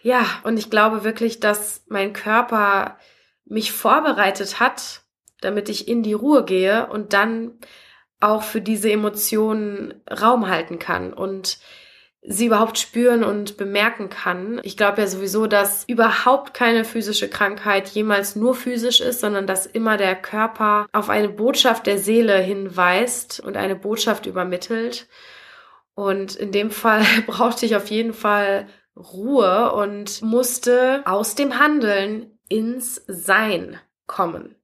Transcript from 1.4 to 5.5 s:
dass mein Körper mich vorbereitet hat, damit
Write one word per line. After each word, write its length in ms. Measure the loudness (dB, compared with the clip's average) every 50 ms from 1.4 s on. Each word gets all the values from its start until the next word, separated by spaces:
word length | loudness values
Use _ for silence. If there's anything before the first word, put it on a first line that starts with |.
dass 420 | 0 0 0 0 -4 -8 -10 -12 _
mein 260 | _ -4 -2 -2 -2 -4
Körper 840 | -8 -2 0 2 2 2 2 0 2 2 4 2 2 0 -4 -8 _ _ _ _ _ _ _ _ _ _
mich 260 | -6 -6 -4 -4 -4
vorbereitet 880 | -6 0 2 4 4 4 4 0 2 2 2 0 0 -2 -6 -8 -2 0
hat, 420 | 0 0 0 -4 -14 -14 -16 -18 _ _ _ _ _ _ _ _
damit 280 | -6 -4